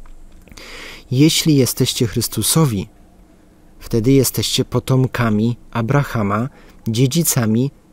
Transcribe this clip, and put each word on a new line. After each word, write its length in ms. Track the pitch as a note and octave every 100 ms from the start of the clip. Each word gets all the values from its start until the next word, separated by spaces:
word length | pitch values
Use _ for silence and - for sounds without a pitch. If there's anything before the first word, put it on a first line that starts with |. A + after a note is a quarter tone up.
| - - - - - - - - - - -
„Jeśli 440 | B2+ D#3 - D#3+ C#3+
jesteście 520 | A#2+ - B2+ - A#2
Chrystusowi, 840 | B2 - - G#2 D#3+ D3+ G2+ - - - - - _ _ _ - -
wtedy 320 | - A#2 A2
jesteście 540 | C3+ A#2+ - G#2+ - B2
potomkami 920 | B2 - C3 B2+ - A#2 G#2+ A#2 A#2+ -
Abrahama, 800 | A#2 A2+ C#3+ C#3+ A#2 G2+ G#2 B2+ - - - -
dziedzicami 840 | A2 C3 E3 D#3+ C3 A2 A2+ C#3 - _